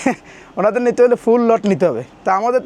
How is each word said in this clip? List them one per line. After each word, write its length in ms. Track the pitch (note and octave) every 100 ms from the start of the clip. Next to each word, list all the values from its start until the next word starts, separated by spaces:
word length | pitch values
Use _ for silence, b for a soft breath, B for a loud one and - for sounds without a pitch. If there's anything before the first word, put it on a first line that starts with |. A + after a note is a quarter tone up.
<laughs> 100 | C4 G3 B B B -
ওনাদের 260 | G#3 A#3+
নিতে 200 | A#3+ B3
হলে 140 | B3 A#3
ফুল 360 | A3+ A#3+ A#3
লট 140 | A3+ G#3
নিতে 200 | F3 F3
হবে। 160 | A#2 C3 -
তা 100 | -
আমাদের 260 | F#3+ A#3 B3+